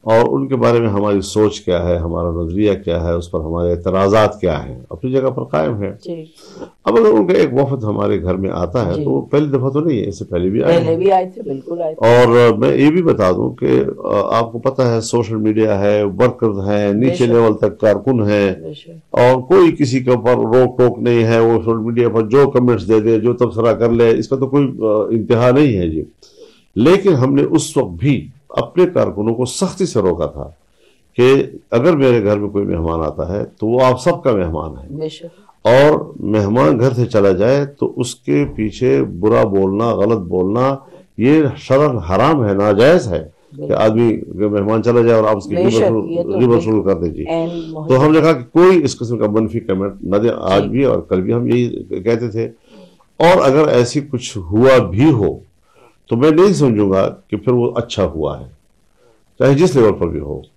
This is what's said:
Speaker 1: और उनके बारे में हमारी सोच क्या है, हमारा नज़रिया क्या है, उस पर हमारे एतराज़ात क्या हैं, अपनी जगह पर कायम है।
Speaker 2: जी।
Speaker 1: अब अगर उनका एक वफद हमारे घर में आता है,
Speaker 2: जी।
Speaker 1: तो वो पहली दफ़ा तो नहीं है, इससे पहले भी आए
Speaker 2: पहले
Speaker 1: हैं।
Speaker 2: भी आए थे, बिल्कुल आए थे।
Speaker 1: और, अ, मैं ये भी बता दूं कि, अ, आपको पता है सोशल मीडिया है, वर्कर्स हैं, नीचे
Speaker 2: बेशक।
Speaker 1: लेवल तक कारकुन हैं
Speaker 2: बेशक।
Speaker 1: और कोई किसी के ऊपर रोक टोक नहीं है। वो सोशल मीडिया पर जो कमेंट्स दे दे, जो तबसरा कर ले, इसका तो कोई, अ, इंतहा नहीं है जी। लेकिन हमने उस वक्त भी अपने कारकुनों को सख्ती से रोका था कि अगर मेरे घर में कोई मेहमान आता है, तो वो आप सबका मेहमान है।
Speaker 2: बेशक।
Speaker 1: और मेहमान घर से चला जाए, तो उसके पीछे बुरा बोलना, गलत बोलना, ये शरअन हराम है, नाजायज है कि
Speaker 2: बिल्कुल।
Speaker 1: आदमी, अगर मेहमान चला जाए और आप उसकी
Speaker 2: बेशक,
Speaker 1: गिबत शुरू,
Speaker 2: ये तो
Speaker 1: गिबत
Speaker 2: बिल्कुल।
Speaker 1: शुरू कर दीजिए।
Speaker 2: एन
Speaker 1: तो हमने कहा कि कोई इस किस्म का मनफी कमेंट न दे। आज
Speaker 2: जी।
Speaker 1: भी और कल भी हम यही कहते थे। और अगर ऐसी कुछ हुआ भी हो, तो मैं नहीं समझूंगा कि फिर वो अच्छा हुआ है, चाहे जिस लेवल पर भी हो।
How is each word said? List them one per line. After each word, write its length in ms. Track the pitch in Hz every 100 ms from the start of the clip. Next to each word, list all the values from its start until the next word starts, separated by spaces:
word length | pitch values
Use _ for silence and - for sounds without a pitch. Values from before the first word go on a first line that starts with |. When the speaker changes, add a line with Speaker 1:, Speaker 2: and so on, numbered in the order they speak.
Speaker 1:
और 240 | 110 113 123
उनके 260 | 139 135
बारे 260 | 131 117 117
में 80 | 117
हमारी 340 | 101 104 101
सोच 360 | 95 107 107 -
क्या 220 | - 87
है, 180 | 87 87
हमारा 320 | 82 82 85
नज़रिया 440 | 85 82 92 107
क्या 260 | 95 - 85
है, 160 | 82 85
उस 120 | 85
पर 120 | 85
हमारे 320 | 78 85 87
एतराज़ात 680 | 85 90 92 98 107 107 -
क्या 160 | 90 76
हैं, 300 | 62 62 -
अपनी 200 | - 127
जगह 180 | 131 131
पर 120 | 127
कायम 320 | 127 151 156
है। 240 | 107 98 101
Speaker 2:
जी। 320 | - 165 160 _ - - - _ -
Speaker 1:
अब 120 | 226
अगर 120 | 220
उनका 240 | 220 180
एक 200 | 185 156
वफद 300 | 127 131 131
हमारे 340 | 107 107 104 101
घर 180 | 87 92
में 140 | 95
आता 320 | 85 87 123
है, 120 | 95
Speaker 2:
जी। 100 | 92
Speaker 1:
तो 60 | 143
वो 100 | 135
पहली 260 | - 143 151
दफ़ा 240 | 135 131
तो 100 | 139
नहीं 180 | 165 120
है, 100 | 98
इससे 160 | 92
पहले 260 | 101 87 92
भी 120 | 110
आए 160 | 143 170
Speaker 2:
पहले 120 | -
Speaker 1:
हैं। 80 | 165
Speaker 2:
भी 120 | 196
आए 160 | 185 185
थे, 160 | 233
बिल्कुल 400 | 202 135 131 170
आए 120 | 160
थे। 320 | 156 113 120 120
Speaker 1:
और, 260 | 120 120
अ, 40 | 104
मैं 180 | 135
ये 160 | 131 143
भी 120 | 170
बता 300 | 165 143 92
दूं 180 | 90 123
कि, 160 | 123 139
अ, 640 | 127 139 - - 101 -
आपको 260 | 113 117 117
पता 340 | 127 131 127
है 80 | 113
सोशल 360 | 110 120 107 113
मीडिया 400 | 107 107 110 101
है, 280 | 101 104
वर्कर्स 640 | 104 92 123 123 113 98 98
हैं, 260 | 104 104
नीचे 160 | 101 131
Speaker 2:
बेशक। 220 | - 120
Speaker 1:
लेवल 200 | 117 113
तक 260 | 107 104 -
कारकुन 420 | 104 98 117 123
हैं 400 | 104 104 98 92
Speaker 2:
बेशक। 560 | 78 76 - - _ -
Speaker 1:
और 220 | 123 131
कोई 320 | 131 190 170
किसी 280 | 151 135 131
के 100 | 127
ऊपर 240 | 123 113
रोक 440 | 120 113 123 123 127
टोक 200 | 123 113
नहीं 260 | 117 117
है। 160 | 113 117
वो 220 | 113 113
सोशल 160 | 101 113
मीडिया 300 | 113 117 117
पर 140 | 110
जो 240 | 110 135 135
कमेंट्स 380 | 123 123 110
दे 160 | 90 110
दे, 180 | 107 113
जो 140 | 113
तबसरा 400 | 120 120 98 117
कर 180 | 107 117
ले, 220 | 117 117
इसका 240 | 110 120 135
तो 100 | 131
कोई, 180 | 139
अ, 560 | 135 - 110 107 98 113
इंतहा 300 | 107 117 123
नहीं 240 | 127 151
है 160 | 98 87
जी। 160 | 78 73 _ - _ - _ _ -
लेकिन 380 | 135 196 196
हमने 280 | 147 131 139
उस 320 | 147 156 - 147
वक्त 120 | 98
भी 420 | 85 135 117 - - _ -
अपने 280 | - 170 180
कारकुनों 480 | 175 104 95 110
को 100 | 117
सख्ती 420 | 127 - 185 - 175
से 140 | 117
रोका 260 | 92 82 76
था 300 | 73 - _ _ _ _ _ _ -
कि 400 | 127 139 131 - _
अगर 240 | 117 156 160
मेरे 240 | 135 120
घर 180 | 101 104
में 120 | 101
कोई 120 | 101
मेहमान 380 | 98 87 82 82
आता 340 | 78 76 80
है, 100 | 101
तो 220 | 113 _ 110
वो 140 | 123
आप 180 | 127 127
सबका 340 | 175 - 139
मेहमान 440 | 104 87 80 78 64
है। 220 | - 143
Speaker 2:
बेशक। 320 | 156 - - _ _ _ -
Speaker 1:
और 480 | 123 147 - - -
मेहमान 580 | - 107 98 117 151 127
घर 140 | 131
से 120 | 123
चला 280 | 120 107 98
जाए, 340 | 90 110 139 139
तो 200 | - -
उसके 580 | - 127 - - 143
पीछे 580 | 143 - 107 - 123 139
बुरा 420 | 120 90 104 117
बोलना, 480 | 110 98 95 98 117
गलत 260 | 98 104 113
बोलना, 680 | 87 92 92 113 131 135 - - _ -
ये 280 | 120 156 143 -
शरअन 400 | - 135 151 117
हराम 420 | 80 95 135 151
है, 100 | 107
नाजायज 520 | 98 104 101 131 180 120
है 120 | 78
कि 400 | - _ _ 139
Speaker 2:
बिल्कुल। 180 | 151 110
Speaker 1:
आदमी, 360 | 110 110 117
अगर 360 | 98 - 90 104
मेहमान 340 | 104 101 110
चला 200 | 110 120
जाए 160 | 117 113
और 80 | 107
आप 100 | 104
उसकी 200 | 98 104
Speaker 2:
बेशक, 120 | -
Speaker 1:
गिबत 200 | 113 196
शुरू, 180 | 113 90
Speaker 2:
ये 160 | 170
तो 60 | -
Speaker 1:
गिबत 100 | 98
Speaker 2:
बिल्कुल। 220 | 123 117
Speaker 1:
शुरू 220 | 98 107
कर 120 | 95
दीजिए। 320 | 92 85 78 -
Speaker 2:
एन 200 | 165 165 170 - - -
Speaker 1:
तो 80 | 131
हमने 240 | 151 156
कहा 120 | 156
कि 120 | 147
कोई 360 | 120 160 185 185
इस 140 | 139
किस्म 220 | - 117 117
का 120 | 107
मनफी 320 | 107 110 117
कमेंट 340 | - 95 98 95
न 140 | 85 101
दे। 100 | 117
आज 340 | - 95 98
Speaker 2:
जी। 60 | 104
Speaker 1:
भी 160 | 117
और 220 | 135 104 -
कल 100 | 92
भी 120 | 98
हम 160 | 117 123
यही 200 | 120 120 - -
कहते 360 | - 101 117 117
थे। 240 | 110 117 - _ - - _ _ - 165
और 120 | 185
अगर 260 | 139 139 151
ऐसी 320 | 123 120 147
कुछ 360 | 143 123 - 107
हुआ 420 | 85 104 131 131
भी 320 | 95 92 156
हो, 300 | 123 90 67 - _ _ _ _ _ _
तो 60 | 117
मैं 160 | 151
नहीं 200 | 156 202
समझूंगा 500 | 151 139 104 101 95
कि 340 | - - _ 104
फिर 180 | -
वो 120 | 123 120
अच्छा 360 | 120 113 -
हुआ 340 | 87 80 73 67
है, 100 | - _ _ _ _ _ _ _ _ _
चाहे 160 | 131
जिस 220 | 143 180 127
लेवल 140 | 110
पर 180 | 95 87
भी 100 | 78
हो। 240 | 73 71 -